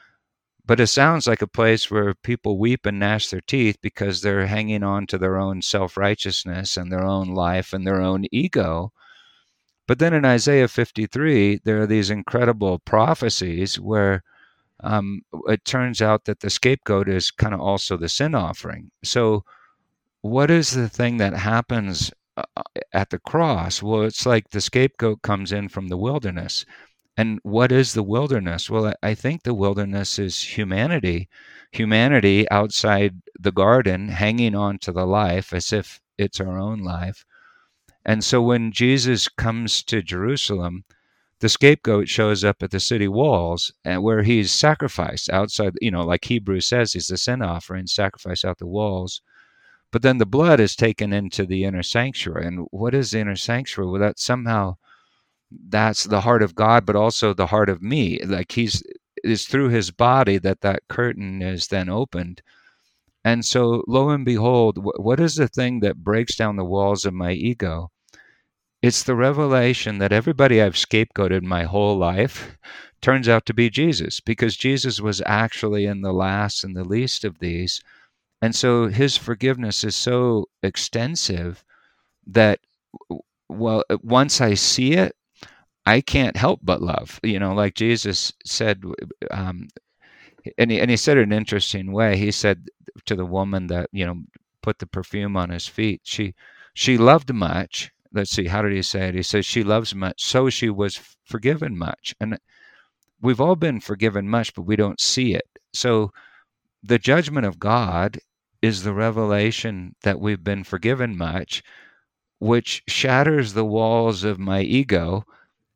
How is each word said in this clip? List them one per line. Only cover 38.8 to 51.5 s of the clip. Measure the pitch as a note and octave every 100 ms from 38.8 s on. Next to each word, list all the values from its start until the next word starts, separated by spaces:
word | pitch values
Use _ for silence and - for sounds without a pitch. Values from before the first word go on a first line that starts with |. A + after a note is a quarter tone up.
| B2 C3+ B2 A2+ -
comes | - A2+ A2+ A2 -
to | - A2
Jerusalem, | E2+ F#2 G#2+ C#3 - G2 F2 F#2 - _ _ _ _ -
the | A2+
scapegoat | - C#3 D3+ A2+ G#2 -
shows | - G#2+ G2
up | G2+ -
at | G2
the | F#2+
city | - A#2 G2+
walls, | G#2 D3 G2 E2+ F2 - - -
and | F#2
where | G#2+ A2
he's | G#2 A#2 F#2+
sacrificed | - D3+ D3+ C#3+ - E2+ - -
outside, | F#2+ G#2 - G2+ F2
you | A2
know, | F2
like | E2+ F2 -
Hebrews | A#2+ G2 F#2+ -
says, | B2 A2+
he's | F2+ -
the | F#2
sin | - B2+
offering, | F#2+ F2 - F#2 F2+
sacrificed | - F#2+ - F#2 F2+ F#2
out | F2
the | F2
walls. | G2+ G#2 F#2 F2+ - _ _ _ _ _ _ _
But | A#2
then | C3 B2+
the | G2+
blood | C3 E3+ C#3
is | G#2 -
taken | A2+ - G#2
into | G2+ G2 -
the | F#2